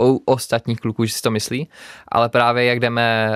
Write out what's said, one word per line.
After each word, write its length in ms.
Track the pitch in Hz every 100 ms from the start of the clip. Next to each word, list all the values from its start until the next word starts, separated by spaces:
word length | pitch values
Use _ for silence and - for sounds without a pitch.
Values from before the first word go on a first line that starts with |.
u 200 | 123 135
ostatních 560 | - 110 - 117 - 113
kluků, 240 | 113 107
že 80 | 113
si 100 | -
to 80 | 120
myslí, 380 | 110 - 127 160 - - - -
ale 200 | - 117
právě 360 | 127 120 120
jak 160 | 123 123
jdeme, 500 | 117 117 117 113 110